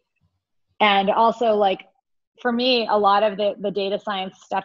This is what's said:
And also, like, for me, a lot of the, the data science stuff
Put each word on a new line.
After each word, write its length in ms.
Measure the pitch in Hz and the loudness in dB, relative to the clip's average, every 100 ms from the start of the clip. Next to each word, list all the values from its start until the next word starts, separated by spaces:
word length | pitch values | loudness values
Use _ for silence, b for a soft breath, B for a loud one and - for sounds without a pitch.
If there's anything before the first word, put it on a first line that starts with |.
| _ _ _ _ _ _ _ - | _ _ _ _ _ _ _ 0
And 300 | 208 196 196 | 2 2 2
also, 460 | 214 226 220 233 214 | 2 2 2 0 2
like, 300 | 202 185 - _ _ _ _ _ | 0 -2 -8 _ _ _ _ _
for 120 | 247 | -4
me, 340 | 240 254 247 214 | -2 0 0 0
a 80 | 208 | 0
lot 240 | 202 202 | 2 2
of 140 | 214 196 | 2 0
the, 200 | 208 - | -4 -4
the 100 | 202 | -6
data 300 | 196 196 196 | -4 -4 -6
science 380 | - 196 190 - | -6 -8 -8 -14
stuff 220 | - 190 | -10 -8